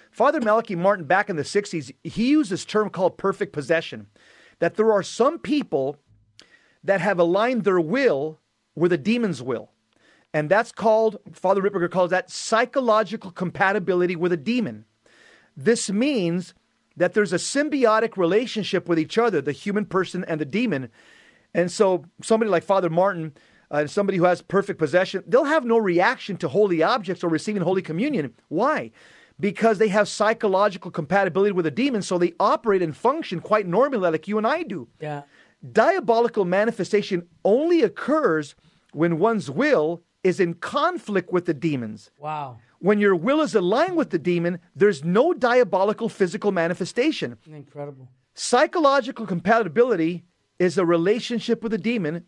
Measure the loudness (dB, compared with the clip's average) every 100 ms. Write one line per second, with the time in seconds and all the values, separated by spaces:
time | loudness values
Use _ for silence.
0 | _ 0 0 2 2 0 0 0 0 0
1 | 2 0 0 -4 -2 -4 -4 -8 -10 -14
2 | -10 -2 2 2 2 -4 -2 -2 -2 0
3 | -2 0 -4 -4 -6 -6 -2 -2 -2 -12
4 | -18 _ _ _ _ _ -2 2 2 2
5 | -2 0 0 0 -2 -2 -2 -2 -2 -6
6 | _ _ _ _ _ _ _ _ -2 0
7 | 2 2 2 2 2 0 2 2 2 2
8 | 2 2 -2 -10 _ _ _ -2 0 2
9 | 0 0 0 -4 -6 -6 -8 _ _ _
10 | _ _ _ -4 2 2 0 -2 2 2
11 | 2 -2 -14 -4 0 2 0 -2 -2 0
12 | 0 0 -4 -10 -2 0 0 0 2 2
13 | 0 -6 -12 -8 -6 0 0 0 0 0
14 | 0 0 -2 -2 -2 -2 -4 -8 -18 _
15 | _ _ _ _ _ -2 0 0 0 -2
16 | 0 0 0 -2 -6 _ _ _ _ -2
17 | 0 0 0 -2 -2 -2 0 2 4 4
18 | 0 0 2 2 0 -4 -4 -4 0 -2
19 | 0 0 0 0 -2 -6 -4 -4 -2 -4
20 | -4 -6 -6 -6 -4 -2 -2 -4 -6 -16
21 | _ -20 _ _ _ -2 -2 2 2 2
22 | -4 -18 -2 0 2 0 2 0 2 2
23 | 0 0 -8 -14 _ _ _ -4 -2 -2
24 | 0 2 2 2 0 -2 -2 -4 0 0
25 | 0 -4 0 2 4 0 2 2 2 2
26 | 2 0 -8 -8 -2 0 2 2 2 0
27 | -4 -6 -2 -2 -2 -2 0 -2 -2 -4
28 | -2 -2 -6 -10 _ -2 0 0 -6 -14
29 | -20 -20 _ -6 -4 2 2 4 2 2
30 | 0 0 0 0 0 2 0 -2 -8 -10
31 | -2 0 2 2 2 2 -2 -2 -2 -2
32 | -2 0 0 0 0 0 0 0 -2 -2
33 | -2 -2 -6 -10 0 0 2 2 2 2
34 | 0 -2 -2 -2 0 -2 -4 -8 -12 _
35 | -10 -10 -14 _ _ _ -2 2 4 2
36 | 2 2 2 0 0 2 0 -2 -2 -2
37 | 0 -4 -6 _ 2 2 4 2 2 0
38 | -2 0 2 0 -4 -14 _ _ _ -2
39 | 0 2 0 0 -4 -2 2 2 2 -4
40 | _ _ -2 0 -2 -2 -6 -2 -2 -2
41 | -4 -4 -2 -2 -2 -2 -2 -2 -6 -12
42 | -18 _ -10 -8 -10 -14 _ _ 0 4
43 | 4 4 2 2 2 2 2 2 2 0
44 | -2 -2 0 0 -2 -4 -12 2 2 2
45 | 0 2 2 2 2 4 2 2 0 0
46 | -6 -2 -2 0 -2 0 -2 -2 -4 0
47 | 0 0 -6 -10 -18 -20 -16 -14 -14 -14
48 | -20 _ _ -12 0 2 2 2 4 2
49 | 0 -8 -6 -4 2 2 2 2 2 2
50 | -2 -4 -12 _ _ -2 0 2 2 2
51 | 2 0 -2 -6 -2 -4 -2 -4 -2 -2
52 | -4 -6